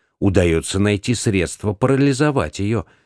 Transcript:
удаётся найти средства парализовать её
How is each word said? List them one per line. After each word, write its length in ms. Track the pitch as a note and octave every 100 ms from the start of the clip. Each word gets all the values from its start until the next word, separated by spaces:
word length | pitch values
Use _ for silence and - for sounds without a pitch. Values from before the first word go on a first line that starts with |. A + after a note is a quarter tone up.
| _ -
удаётся 640 | G2+ F#2+ F2 E2 - G2
найти 340 | G#2 G#2 -
средства 600 | A#2 - F#2+ E2 - G#2
парализовать 840 | G2 B2+ C3+ C#3+ C3 D3+ C3+ D#2 -
её 280 | G2+ A2+ - _